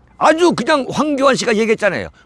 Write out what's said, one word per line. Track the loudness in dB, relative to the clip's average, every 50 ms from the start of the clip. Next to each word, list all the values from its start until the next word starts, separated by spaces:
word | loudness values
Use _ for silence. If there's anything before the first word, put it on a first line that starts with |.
| _ _ _
아주 | 0 2 2 2 4 2 2 2
그냥 | 0 0 0 0 0 -2 -2
황교안 | -4 -2 -2 -2 0 0 2 0 0
씨가 | 0 0 -2 0
얘기했잖아요. | 0 0 0 0 0 0 -2 -2 -4 -6 -8 -12 _ _